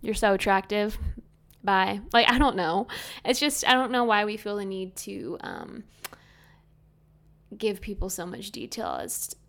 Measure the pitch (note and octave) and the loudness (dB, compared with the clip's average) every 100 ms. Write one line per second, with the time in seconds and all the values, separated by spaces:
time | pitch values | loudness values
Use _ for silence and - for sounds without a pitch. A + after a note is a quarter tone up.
0 | - G#3 G#3+ G3 - F#3+ - G#3 G#3 - | -4 6 6 6 4 2 2 0 0 -2
1 | - - - _ _ _ - F#3+ F#3 G3+ | -4 -6 -14 _ _ _ 2 4 4 -2
2 | G#3+ A#3 A#3 B3 C#4+ F#3+ E3 F3+ A#3+ - | 2 4 6 6 4 4 0 0 -2 -8
3 | - - - B3+ C#4+ C#4 - B3+ C4 B3+ | -12 -10 -2 0 2 0 2 2 2 0
4 | A#3+ G#3 G#3 G#3+ G#3 G#3 G3 F#3+ F#3+ F#3+ | 2 2 2 -4 -6 -6 -6 -6 -8 -10
5 | - G3 A#2 - - F2 D#2+ - - _ | -12 -10 -10 -10 -10 -10 -12 -16 -18 _
6 | - - _ _ _ _ _ _ _ _ | -20 -20 _ _ _ _ _ _ _ _
7 | _ _ _ _ _ G#3+ A3 G3 - G3 | _ _ _ _ _ -4 -4 -2 -8 -6
8 | F#3+ F#3 F3 A3+ G3+ - - - F#2 C2 | -6 -6 -8 -10 -12 -12 -12 -8 -6 -6
9 | - - - - | -6 -8 -10 -12